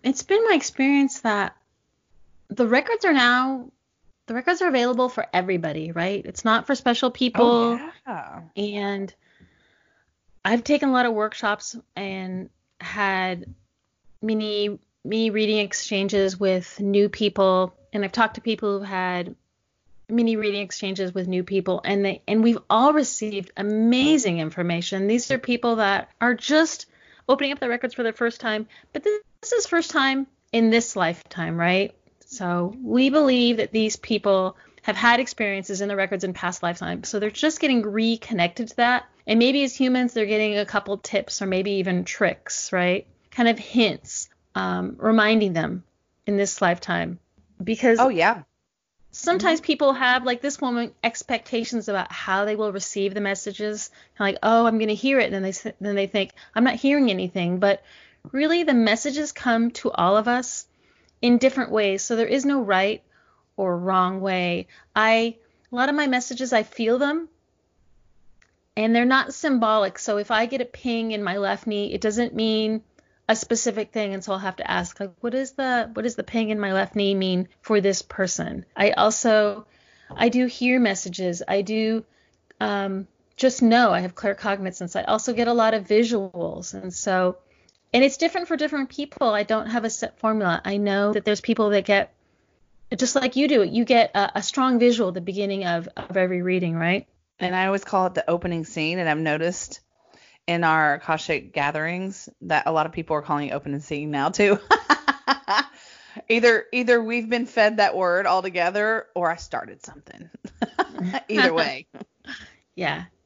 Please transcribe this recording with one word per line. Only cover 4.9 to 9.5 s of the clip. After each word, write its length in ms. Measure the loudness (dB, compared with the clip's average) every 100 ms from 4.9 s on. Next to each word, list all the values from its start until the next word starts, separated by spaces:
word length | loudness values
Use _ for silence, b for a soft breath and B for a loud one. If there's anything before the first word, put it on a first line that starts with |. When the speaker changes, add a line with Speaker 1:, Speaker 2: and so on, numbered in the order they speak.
| 2 0
Speaker 1:
for 180 | -2 -2
everybody, 600 | -2 0 -2 -2 -6 -6
right? 320 | -4 -2 -4
It's 200 | -8 -4
not 220 | 2 2 2
for 80 |
special 360 | 0 2 2 0
people. 680 | 0 -2 4 6 6 2 0
Speaker 2:
Oh, 100 | -6 -16 -12
yeah. 340 | -10 -10 -16 -14 -8
Speaker 1:
And 580 | -6 -4 -6 -6 -8 -12 b b b